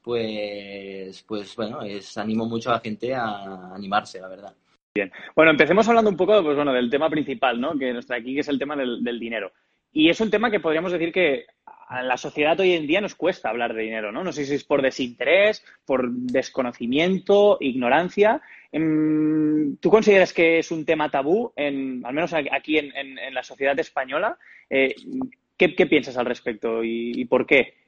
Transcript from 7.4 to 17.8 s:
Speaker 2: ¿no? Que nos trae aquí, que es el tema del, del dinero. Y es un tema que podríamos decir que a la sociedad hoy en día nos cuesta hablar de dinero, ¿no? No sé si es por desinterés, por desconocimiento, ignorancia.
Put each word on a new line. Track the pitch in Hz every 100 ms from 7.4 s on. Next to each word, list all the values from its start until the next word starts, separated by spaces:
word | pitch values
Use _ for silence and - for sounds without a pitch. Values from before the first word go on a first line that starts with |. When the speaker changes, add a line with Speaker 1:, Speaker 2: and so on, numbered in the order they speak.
| 131 120
Speaker 2:
¿no? | 135 156
Que | 131
nos | 120 120
trae | 123
aquí, | 120 135
que |
es | 147
el | 139
tema | 139 147
del, | 127 113
del | 120 120
dinero. | 113 113 95 _ _ _ _
Y | 156 156
es | 165
un | 220
tema | 208 240
que | 202
podríamos | 160 156 185
decir | 175 170
que | 185 165 127 - _ - - -
a | 127
la | 127 123
sociedad | 151 147 147 165
hoy | 190
en | 170 147
día | 180
nos | 196 -
cuesta | 160 185 120
hablar | 117 117
de | 110
dinero, | 110 113 107
¿no? | 113
No | 185
sé | 143 139
si |
es | 143
por | - 143
desinterés, | 131 - 127 120 123 180 208 214 _ _ -
por | 131 123
desconocimiento, | 123 123 131 127 - 123 - 117 135 175 190 - 202 208 196
ignorancia. | 139 123